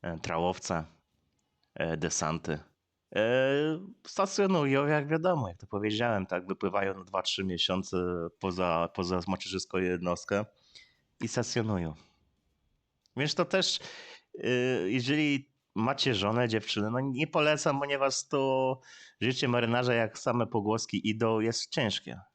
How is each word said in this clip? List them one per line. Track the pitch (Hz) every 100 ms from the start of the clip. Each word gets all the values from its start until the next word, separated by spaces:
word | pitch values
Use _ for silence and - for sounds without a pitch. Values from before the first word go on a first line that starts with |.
E, | - 82
trałowce, | - 82 87 92 - 85 82 _ _ _ _ _ _ _ _
e, | - 82 80
desanty. | 175 - 80 80 - 76 - _ _ _ _ -
E, | 110 127 131 143 151 160 190 - -
stacjonują, | - 196 - 196 185 143 135 143
jak | 151 143
wiadomo, | 160 175 170 107
jak | 87
to | -
powiedziałem, | 104 104 107 120 107 92
tak, | 90 92
wypływają | 95 98 98 98 95
na |
dwa, | 90 95
trzy | 92 -
miesiące | 95 87 - 92 92 95 90 87 85 _
poza, | 95 90 90 82 85
poza | - 87 90 92
macierzyńską | 95 - 92 - 92
jednostkę | 90 90 87 87 - 101 107 _ _ - - _ _ _
i | 117
stacjonują. | - 113 - 110 101 82 76 - _ _ _ _ _ _ _ _ _ _ -
Więc | 147
to | 151
też, | 175 190 180 - - - - - _ -
e, | - 123 127 123 90
jeżeli | 127 120 151 151 139 135 _ _
macie | - 113 139 143
żonę, | 110 101 117 123
dziewczynę, | 110 - - 104
no | 120
nie | 139 127 156
polecam, | 175 151 151 170 139
ponieważ | 143 139 139 131 -
to | 143 135 131 131 131 - - - _
życie | 110 131 135
marynarza, | 120 117 120 127
jak | 117 110 -
same | - 120 113
pogłoski | 117 104 110 - 98 107
idą, | 107 113 110
jest | 113 117 -
ciężkie. | - 120 - - 64 -